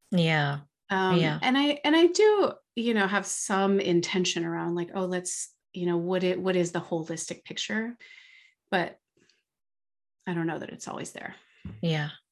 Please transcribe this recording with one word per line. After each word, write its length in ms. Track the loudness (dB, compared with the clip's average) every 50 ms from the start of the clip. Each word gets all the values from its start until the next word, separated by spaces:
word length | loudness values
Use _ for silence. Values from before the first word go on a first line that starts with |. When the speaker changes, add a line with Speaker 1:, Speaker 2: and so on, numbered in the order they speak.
| _ _
Speaker 1:
Yeah. 480 | 2 2 4 4 4 2 2 0 -2 -4 -8 -14 _ _ _ -4
Speaker 2:
Um, 280 | 0 0 2 4 4 4
Speaker 1:
Yeah. 200 | 4 2 0 0
Speaker 2:
and 160 | 0 2 2 2
I, 220 | 2 2 0 0 2
and 100 | 4 6
I 120 | 6 6 6
do, 440 | 6 6 6 6 6 6 2 0 0 -6 _ _ _
you 180 | -4 0 2 2
know, 140 | 2 2 2
have 180 | 2 0 -2
some 540 | -2 -6 -6 -4 -2 0 2 2 2 2 2
intention 640 | 2 2 2 2 2 2 0 -2 0 0 -2 -4 -4
around, 320 | -4 -4 -4 -4 -4 -4
like, 140 | -4 -6 -6 -6
"Oh, 120 | -6 -4
let's, 480 | -4 -4 -6 -6 -6 -8 -10 -10 -12 -14 _ _ _ -10
you 120 | -4 -2
know, 100 | 0 0 0
what 260 | 0 0 0 0 0
it, 120 | 0 0 0
what 160 | -2 0 0 2
is 160 | 0 0 -2
the 80 | -6
holistic 640 | -6 -4 -4 -6 -4 -6 -8 -10 -8 -10 -12 -14 _
picture?" 500 | -12 -10 -10 -8 -6 -4 -6 -6 -6 -10 -14 -18 -20 -20 -20 -20 -20 -20 -20 -20 _ _ _ _ _
But 280 | -2 -2 -2 -2 -6 -14 _ _ _ _ _ _ _ _ _ _ _ _ _ _ _ _ _ _ _ _ _ _ _ _ _ -6
I 60 | -4
don't 140 | -2 -2 -2
know 120 | -4 -6
that 100 | -8 -12
it's 180 | -12 -14 -12 -12
always 220 | -10 -10 -12 -12
there. 240 | -14 -14 -14 -14 -16 -16 _ _ _ _ -18 -16 -12 -6
Speaker 1:
Yeah. 280 | -4 -2 -2 -2 -4 -6 -8 -14 _ _